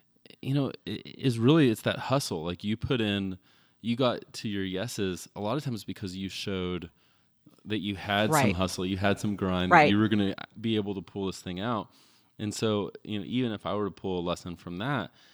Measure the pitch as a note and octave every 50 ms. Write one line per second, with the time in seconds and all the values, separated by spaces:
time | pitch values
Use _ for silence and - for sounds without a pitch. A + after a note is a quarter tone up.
0 | _ _ _ _ _ - - - - - C#3 C#3+ C#3 G#2+ - - - - G#2 -
1 | - - - - - C3+ A#2 A2+ A2+ B2+ D#3 E3 D3 A#2+ A2 - - A#2 G2 -
2 | - - C3 C#3 - - G#2 E2 D#2 F2 F2+ - - G#2 A2 - - - C#3+ A#2+
3 | A2 G#2 G2+ G2+ G2 F#2+ F#2 F#2 _ _ _ _ _ _ _ _ - A2 A#2+ A#2+
4 | C3+ B2 G#2 - - - - - - A2+ G2+ G2+ F#2+ F#2+ F#2 F#2 G#2 B2 - -
5 | G2+ F#2+ F2+ E2+ - - - G2 G2+ G#2 A#2+ D3+ C#3+ C3 A#2+ G#2 - - F#2+ -
6 | G#2+ F#2 F2+ F#2+ F#2+ F#2 - - - G#2+ G2 F#2 F#2 F2+ F2+ F2 E2 E2+ _ _
7 | _ _ _ _ _ _ _ _ _ - _ _ - F#2 G#2+ G#2 E2 G#2 G2 F#2
8 | - G2+ G2+ G2+ G#2+ A2 D#3+ D3+ C3+ G#2+ F#2 F2+ F#2+ F2+ - - F#2 F#2 G2 F#2
9 | G#2 G2+ G2+ - - G#2+ G#2 F2+ G2+ F#2 F#2 F2+ F2+ F#2 B2+ E3+ D3+ - G2+ G#2
10 | A2 G#2 A2 G#2 G2+ F#2+ - - - - - - A2 A2+ A2+ G#2+ G2+ G2+ G2 F#2+
11 | E2+ - - G2+ G2 F#2+ F2+ - - F#2+ F2+ F2+ G2 A#2+ A#2+ G#2 F2+ - _ _
12 | _ _ _ _ _ _ _ - G#2+ G#2 G2+ - A#2 A2 G#2+ G#2 F#2+ - - -
13 | - - G#2+ G#2 F2+ C2 G2+ B2 B2+ A#2 G#2+ G2 - F2+ F#2+ G#2 G#2 G2 E2+ -
14 | - G2 F#2 F2+ F2 F2 F2 - - F2+ E2+ - - F2 F2 F2 G#2+ C#3 D3 B2
15 | F#2+ - _ _ _ -